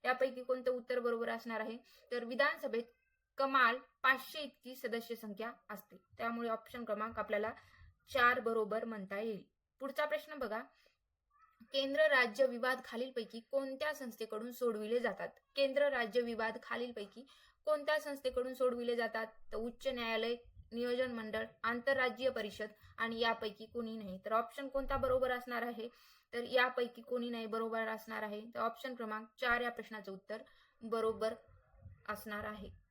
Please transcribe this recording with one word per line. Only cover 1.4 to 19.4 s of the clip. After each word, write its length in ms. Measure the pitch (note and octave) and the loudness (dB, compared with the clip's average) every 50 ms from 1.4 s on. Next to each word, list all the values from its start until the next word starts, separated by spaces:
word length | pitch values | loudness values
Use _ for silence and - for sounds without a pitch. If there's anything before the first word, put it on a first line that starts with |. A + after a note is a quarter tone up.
| - A#3+ A3+ G#3+ | -4 -6 -4 -4
आहे? 160 | G#3+ - A3+ B3 - - - - - _ | -4 -4 -6 -10 -12 -20 -20 -20 -10 _
तर 140 | B3 A#3+ A#3 | -4 -4 -4
विधानसभेत 580 | A3+ B3+ A#3 C#4 D4+ D#4 D4+ D4+ B3+ G#3+ A#3 A#3 - _ _ _ _ _ _ _ _ _ - | -4 4 4 4 4 4 0 -4 -2 -2 -2 -4 -4 _ _ _ _ _ _ _ _ _ 0
कमाल 380 | C4+ C4+ C4+ C4 B3 A3+ A#3+ | 2 4 6 8 8 8 6
पाचशे 640 | C4 - _ _ _ - B3+ C4+ C4 - - - D#4 | 2 -4 _ _ _ 4 4 4 4 0 -8 -8 -8
इतकी 360 | D4 B3 - _ _ B3 C4 | -8 -8 -10 _ _ -14 -12
सदस्य 380 | C4 - A3+ A3 A#3 A3+ - A#3 | -6 -4 -4 -4 -4 -4 -6 -8
संख्या 380 | A3 - G#3+ G3+ F#3+ A3 A#3 C4 - _ - | -8 -8 -10 -8 -6 -6 -8 -8 -12 _ -12
असते. 260 | G#3+ G3 - _ - - _ _ - - | -12 -12 -12 _ -20 -20 _ _ -8 -4
त्यामुळे 300 | A#3 A#3 A#3 A#3 A#3 A#3 | -2 -2 -2 -2 0 -2
ऑप्शन 360 | A3 A3 - - - B3 A#3 | -2 -2 -4 -12 -10 -8 -4
क्रमांक 340 | A3 G#3 G#3 G#3+ A3+ A3+ A3 | -2 -2 -2 -2 -4 -4 -6
आपल्याला 320 | G#3 G#3+ A3 G#3 G#3+ A3 - - - - - - - - _ _ _ - | -2 0 0 0 0 -2 -4 -8 -16 -20 -20 -20 -20 -20 _ _ _ -2
चार 280 | - C4 A#3+ A#3+ B3 B3+ | 4 6 6 6 6 6
बरोबर 440 | A3 A#3 A3+ A3+ G#3+ G3+ G#3+ A3 A3+ | 2 2 2 2 2 2 0 -2 -2
म्हणता 360 | A3+ A3 G#3 F#3+ G3 G3 G3+ | -4 -6 -8 -6 -4 -4 -4
येईल. 220 | A3 A3+ G#3+ F3 - _ _ _ _ _ _ _ | -2 -2 -4 -6 -8 _ _ _ _ _ _ _
पुढचा 240 | C4 C#4 C4 - D4+ | -8 -4 0 0 2
प्रश्न 340 | D4+ D4+ D4 - D#4 D#4 C#4+ | 2 0 -2 -4 -8 -6 -6
बघा, 220 | C4 G#3 G#3+ A3+ C4 - _ _ _ _ _ _ _ _ _ _ _ _ _ _ - _ _ _ A#3 _ | -4 -4 -4 -4 -6 -8 _ _ _ _ _ _ _ _ _ _ _ _ _ _ -20 _ _ _ -18 _
केंद्र 280 | - C4+ C4+ C4+ C#4 D4+ | 0 0 0 2 4 4
राज्य 460 | D#4 D4+ C#4+ B3+ B3 A3+ G#3 - C4+ | 6 6 6 6 4 2 4 2 2
विवाद 340 | B3+ A#3+ A#3 A3 - F3 E3+ - | 2 2 0 0 0 0 -2 -6
खालीलपैकी 560 | - A#3+ A#3 B3+ C4 B3+ B3 A3 F#3+ - A#3 | -8 -6 -6 -6 -4 -4 -6 -8 -6 -10 -14
कोणत्या 540 | A#3 _ - C#4 C4+ C4+ C4+ C4+ D4+ D4+ D4 | -10 _ -2 -2 -2 -2 -4 -2 -2 -2 -2
संस्थेकडून 580 | C#4+ C4 A#3+ A3 - A3+ A3 G#3+ G#3+ A#3 B3 | -4 -8 -10 -8 -8 -8 -6 -6 -8 -8 -8
सोडविले 460 | A#3+ - B3+ A#3+ A3 G#3+ G#3+ G#3+ A#3 B3 | -6 -2 0 0 0 -2 -2 0 0 2
जातात? 300 | A#3+ A3 F#3+ - G#3 - - - _ _ _ | 2 0 -2 -2 -8 -8 -10 -16 _ _ _
केंद्र 320 | - C#4 C4+ C4 C#4+ D4 C#4+ | 2 2 2 4 4 4 4
राज्य 320 | C4+ B3 A#3 G#3+ G3 B3 | 4 2 -2 2 2 2
विवाद 380 | A#3+ A#3 A3+ A3 A3 A3+ A3 B3 | 2 2 0 0 0 -2 -2 -6
खालीलपैकी 580 | - - A#3 A#3 A#3+ B3 A#3 G#3+ G3+ G3 - A#3 C4+ _ - _ - - _ _ _ | -8 -6 -4 -4 -4 -6 -6 -8 -10 -10 -12 -18 -20 _ -20 _ -20 -20 _ _ _
कोणत्या 360 | D4+ D4+ D4 C#4+ D4+ D4+ D#4 | 2 2 2 4 2 2 2
संस्थेकडून 540 | D4+ D4 C#4+ C#4 - B3+ B3+ B3+ B3 C4 B3+ | 2 -2 -8 -2 -2 0 0 0 -2 -2 0
सोडविले 420 | - C4 B3+ A#3+ A#3+ A#3+ A#3+ A#3+ | 2 2 2 2 2 0 0 2
जातात? 300 | A#3 A#3 A3 A3+ A3 A3 A3 - - | 2 0 0 0 -4 -4 -4 -8 -16